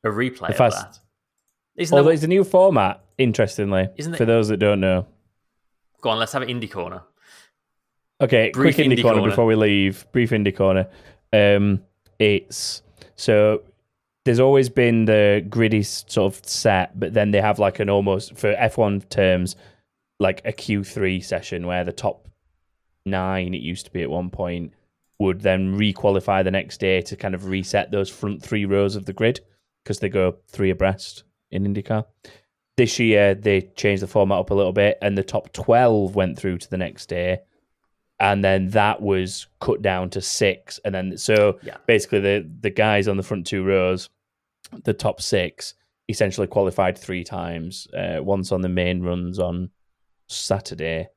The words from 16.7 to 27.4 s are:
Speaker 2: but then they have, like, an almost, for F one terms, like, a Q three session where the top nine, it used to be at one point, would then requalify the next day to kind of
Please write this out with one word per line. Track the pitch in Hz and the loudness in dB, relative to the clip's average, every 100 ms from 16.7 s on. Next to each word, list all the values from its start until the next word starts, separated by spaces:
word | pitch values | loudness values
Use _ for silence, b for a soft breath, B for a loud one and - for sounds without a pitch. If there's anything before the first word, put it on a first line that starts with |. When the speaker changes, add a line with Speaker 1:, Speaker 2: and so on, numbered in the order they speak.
| 92 90 - | 2 0 -6
Speaker 2:
but | 85 | -2
then | 110 104 | 0 2
they | 101 | 2
have, | 104 101 | 2 2
like, | 101 - | 0 0
an | 101 | 0
almost, | 101 101 95 - - | 2 2 -2 -4 -4
for | 107 107 | -2 2
F | 113 - | 0 2
one | 104 98 | 0 0
terms, | - - 95 90 92 - b b b _ _ _ | -4 2 2 2 -2 -8 b b b _ _ _
like, | 98 95 | -2 -2
a | 110 | -8
Q | - - 104 | -8 -4 -4
three | 95 - 95 92 | -4 -4 -2 -2
session | - 87 - 90 87 | -4 -8 -6 -8 -6
where | 90 | -4
the | 87 | -4
top | - 104 - - _ _ _ _ _ _ _ 98 | -4 -6 -6 -20 _ _ _ _ _ _ _ -6
nine, | 95 92 95 90 | -4 -2 -4 -4
it | 90 | -8
used | 69 92 - | -8 -10 -10
to | |
be | 90 | -8
at | 71 | -6
one | 82 90 | -6 -8
point, | - 90 87 80 _ _ _ _ _ | -8 -8 -6 -10 _ _ _ _ _
would | 98 90 | -2 0
then | 104 92 95 98 | 0 2 0 0
requalify | 107 92 104 98 - 95 | 0 2 0 2 0 0
the | 92 | 0
next | 95 - - | -2 -6 -4
day | 95 92 | 0 0
to | 85 98 | -2 -10
kind | 101 | -8
of | 92 | -8